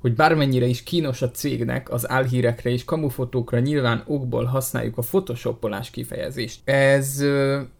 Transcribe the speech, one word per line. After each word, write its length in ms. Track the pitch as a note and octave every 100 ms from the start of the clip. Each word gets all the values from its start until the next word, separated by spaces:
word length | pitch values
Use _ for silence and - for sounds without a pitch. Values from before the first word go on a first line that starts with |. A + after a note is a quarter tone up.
hogy 140 | B2+
bármennyire 520 | A2+ D#3 D#3+ C#3 B2+ B2
is 160 | B2
kínos 400 | - F3 D3 B2
a 80 | B2
cégnek 600 | - C#3+ B2 A#2 B2 -
az 180 | B2 A#2
álhírekre 600 | C3 C3+ B2 A#2+ A#2 B2
és 140 | B2
kamufotókra 720 | - E3 D3+ B2+ B2 B2+ A#2+ B2
nyilván 440 | C3 D3 B2 A#2 -
okból 380 | D3 B2+ A#2+
használjuk 540 | A#2+ C3 B2+ A#2+ A#2 A2+
a 40 |
photoshopolás 880 | A#2+ G3 F#3+ A#2+ A#2+ A#2 G#2+ G2+ A#2
kifejezést. 720 | - A#2+ - - C#3 A#2 -
Ez, 560 | - C#3 C3+ C#3 C3+ C#3
ö, 400 | C#3+ C#3 C3+ C#3 B2+ -